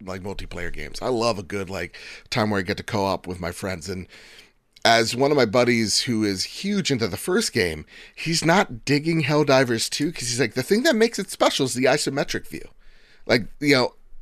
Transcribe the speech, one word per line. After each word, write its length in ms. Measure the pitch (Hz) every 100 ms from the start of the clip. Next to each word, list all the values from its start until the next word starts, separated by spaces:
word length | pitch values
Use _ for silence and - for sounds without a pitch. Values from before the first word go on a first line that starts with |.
like, 200 | 95 92
multiplayer 500 | 95 92 87 90 87
games. 260 | 80 73 -
I 60 | 113
love 300 | 123 117 101
a 40 |
good, 260 | 87 101 92
like, 260 | 95 87 - - - -
time 200 | 123 107
where 100 | 101
I 40 |
get 140 | 95 101
to 60 |
co-op 440 | - 107 98 90 -
with 120 | 90
my 120 | 87
friends. 360 | 87 101 92 78
And 200 | 92 85 - - - - _ _ _
as 320 | 107 117 113 120
one 140 | 139
of 60 | 147
my 80 | 117
buddies 560 | 123 123 117 110 -
who 220 | - 113
is 200 | 107 95
huge 480 | - - 196 202 -
into 160 | 135 107
the 80 | 95
first 380 | - 190 220
game, 320 | - 90 78 78 - - -
he's 280 | 156 165
not 400 | 147 180 202 120
digging 400 | - 143 160 160
*Helldivers* 640 | 139 151 143 131 127 113 -
two 220 | - 147
'cause 160 | - 120
he's 100 | 120
like, 160 | 120 -
"The 80 |
thing 180 | - 208
that 120 | 311 220
makes 240 | 226 226
it 100 | 196
special 360 | - 262 - 127
is 80 | 123
the 80 | 131
isometric 640 | 147 - 135 160 113 -
view." 200 | - - - - - - - -
Like, 160 | 120 92 -
you 160 | 147 139
know, 180 | 120 - - -